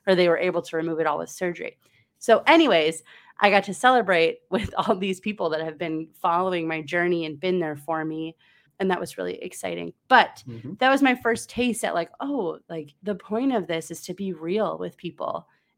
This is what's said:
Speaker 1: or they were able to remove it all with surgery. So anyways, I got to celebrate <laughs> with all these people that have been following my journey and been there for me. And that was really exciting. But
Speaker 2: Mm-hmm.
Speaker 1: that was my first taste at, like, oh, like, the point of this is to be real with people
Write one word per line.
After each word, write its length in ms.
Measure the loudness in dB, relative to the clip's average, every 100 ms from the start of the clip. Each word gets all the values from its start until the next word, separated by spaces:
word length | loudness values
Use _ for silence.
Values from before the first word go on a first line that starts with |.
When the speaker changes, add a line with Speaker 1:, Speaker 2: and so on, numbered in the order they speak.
| 0
Speaker 1:
or 80 |
they 140 | 4 4
were 80 | 4
able 240 | 2 -2
to 140 | -4 -6
remove 240 | -4 -2
it 60 | 0
all 100 | -2
with 120 | -6
surgery. 480 | -6 -6 -6 -12 _ _ _ _ _
So 240 | 4 4 6
anyways, 560 | 6 6 4 2 -2 _ -20 -20 0
I 100 | 4
got 140 | 4
to 100 | 2
celebrate 680 | 2 4 4 4 4 4 0
<laughs> 60 | -4
with 220 | -4 -2 -4
all 180 | -2
these 260 | 0 0 -4
people 280 | -6 -4 -4
that 120 | -2
have 160 | -6 -8
been 300 | -6 -6 -8 _
following 480 | 0 2 0 -2 -2
my 140 | -4
journey 420 | -2 0 0 0
and 160 | -4 -6
been 180 | -2 -2
there 180 | -2 -6
for 280 | -4 -4
me. 320 | -4 -6 -8 -12 _ _ _ -6
And 120 | -2
that 100 | -2
was 160 | -4 -6
really 260 | -8 -6
exciting. 520 | -12 -10 -8 -6 -8 -12 4
But 340 | 6 6 -2 -16
Speaker 2:
Mm-hmm. 280 | -14 -12 0
Speaker 1:
that 100 | 2
was 120 | 4
my 120 | 2
first 340 | 2 0 -2 -4
taste 340 | -4 -2 -2
at, 100 | -2
like, 160 | -4 -6 -8
oh, 380 | -6 -4 -4 -6 _
like, 220 | -12 -12 _
the 120 | -8
point 400 | -8 -4 -2 0
of 120 | 0 -2
this 240 | -6 -6
is 120 | -14
to 100 | -10
be 180 | -8 -6
real 420 | -6 -4 -2 -2 -4
with 180 | -10 -10
people 500 | -14 -8 -8 -8 -12 _ _